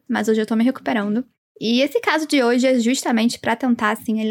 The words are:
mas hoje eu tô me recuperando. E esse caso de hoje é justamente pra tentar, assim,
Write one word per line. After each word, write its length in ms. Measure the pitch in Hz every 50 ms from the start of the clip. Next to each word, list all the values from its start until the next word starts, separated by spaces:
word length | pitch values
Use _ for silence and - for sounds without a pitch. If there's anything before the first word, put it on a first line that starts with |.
| _ -
mas 200 | 240 214 214 220
hoje 120 | 220 220
eu 60 | 214
tô 100 | 214 226
me 80 | 220 226
recuperando. 600 | 254 262 - - - 262 220 202 208 208 233 262 _ _ _ _ _ _ -
E 220 | - 214 233 247
esse 180 | 269 294 - 466
caso 280 | 466 - 302 320 320 302
de 140 | - 285
hoje 260 | 247 233 247 254 240 269
é 120 | 262 247
justamente 580 | 226 226 262 269 - 330 247 220 220 240 - -
pra 180 | - 240 226
tentar, 360 | 233 - 254 240 - 226 208
assim, 320 | 214 - - - 220 220 220 214